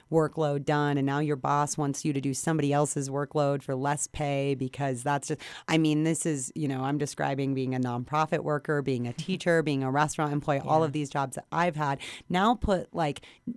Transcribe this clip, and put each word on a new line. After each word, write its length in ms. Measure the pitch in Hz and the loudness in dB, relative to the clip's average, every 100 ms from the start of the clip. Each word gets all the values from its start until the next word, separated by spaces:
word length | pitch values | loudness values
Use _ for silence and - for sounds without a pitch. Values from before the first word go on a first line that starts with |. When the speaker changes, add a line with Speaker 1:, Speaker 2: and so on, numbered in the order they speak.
| _ | _
Speaker 1:
workload 540 | 160 151 - 151 143 | 2 2 0 0 0
done, 320 | 139 147 147 143 | 0 2 2 2
and 100 | 139 | 2
now 120 | 143 | 0
your 160 | 151 143 | 0 0
boss 400 | 139 143 147 - | 0 2 2 0
wants 300 | 143 135 156 | -2 -2 -2
you 80 | |
to 60 | 139 | -2
do 100 | 139 | -2
somebody 400 | 131 - 160 143 | -2 0 2 2
else's 380 | 143 147 147 135 | 2 2 0 -4
workload 520 | 139 143 151 143 143 | -4 -2 0 2 0
for 140 | 139 131 | -2 -2
less 300 | 139 147 - | 0 -2 -4
pay 480 | - 143 139 139 | -4 -2 0 0
because 480 | 135 131 - 139 123 | -2 -4 -4 -4 -2
that's 260 | 135 143 - | -2 -2 -2
just, 120 | 151 - - - | -8 -8 -10 0
I 80 | 160 | 2
mean, 280 | 156 151 | 4 4
this 200 | 160 160 | 2 0
is, 260 | 170 147 127 160 | 0 -2 -4 -4
you 100 | 147 | -2
know, 120 | 131 | -2
I'm 140 | 135 143 | -2 -2
describing 560 | 143 - 143 139 135 | -2 -2 -2 0 -2
being 200 | 135 131 | 0 -2
a 40 | 127 | 0
nonprofit 640 | 123 120 123 151 156 165 | -2 -2 -2 0 0 0
worker, 400 | 151 147 - 147 | 0 -2 0 0
being 240 | 135 123 120 | 0 -2 -2
a 60 | |
Speaker 2:
<laughs> 140 | 120 156 | -6 -4
Speaker 1:
teacher, 360 | 180 175 165 | -2 2 2
being 220 | 151 139 | 4 0
a 60 | 131 | 2
restaurant 420 | 139 147 - 151 | 2 2 2 0
employee, 280 | 143 156 139 | 0 0 0
all 160 | 139 156 | 2 2
Speaker 2:
Yeah. 40 | 160 | 2
Speaker 1:
of 60 | |
these 180 | 151 143 | 0 -4
jobs 240 | 147 135 | -4 -4
that 100 | - - | -6 -6
I've 240 | 156 175 | 0 0
had. 240 | 151 147 143 - - - | 0 -2 -2 -6 -14 -4
Now 260 | 180 214 | 2 2
put, 400 | 214 - 185 - | 2 2 0 0
like, 280 | 170 151 143 - - - | -2 -2 -2 -10 -12 -10